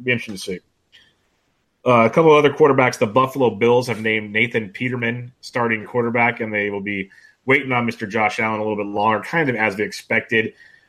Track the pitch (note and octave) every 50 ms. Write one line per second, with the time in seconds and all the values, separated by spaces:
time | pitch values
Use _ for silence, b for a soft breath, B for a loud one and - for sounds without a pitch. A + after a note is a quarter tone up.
0 | B2+ B2 B2 A#2 - - G#2 F#2+ - - F#2 F2+ - _ _ _ _ b b b
1 | b b b b b b _ _ _ _ _ _ _ _ _ _ - B2 B2 A#2
2 | A2+ A2 - E3+ E3 D#3+ D3+ D3 D3 C#3+ C#3 - D#3 C#3+ C3+ C3 C3 B2 B2 -
3 | - A2 G2+ C3 C3 B2+ - C#3 B2+ A#2 G2+ G2 A#2 A#2 A#2+ B2 A#2+ B2 A2+ G#2
4 | A2 A2+ A2 A2 G#2+ G#2 G#2 A2 A#2+ A#2+ - A#2 G#2+ G2 G2 - B2 B2+ B2 A#2+
5 | A#2+ A#2 A#2 B2 B2 B2 - _ - - - B2+ A#2+ A#2 A2+ A2 G#2 F#2 - B2
6 | A#2 A#2 A2+ A#2+ A#2+ A#2+ A#2 - A#2 G#2+ G#2+ G#2 G2+ G#2 G2+ G2+ G2 G#2 G#2 G2
7 | F#2+ G2 b b b b b b _ B2 C#3 D3 C3+ C3 B2+ A#2+ A#2 A#2 A2 -
8 | A2+ G2+ F#2+ A2+ G#2+ G#2+ - - A2+ A2 A2 G#2+ G#2+ G#2+ G#2+ G#2 G#2 G2+ G2+ G#2
9 | G2+ A2 A2 G#2 - - - E3+ D#3+ C3+ A#2+ G#2+ A2 G#2+ F#2+ G#2 G#2+ G2 - -
10 | - - A#2 A2+ - - A#2+ A2 A2 - b b b b b b b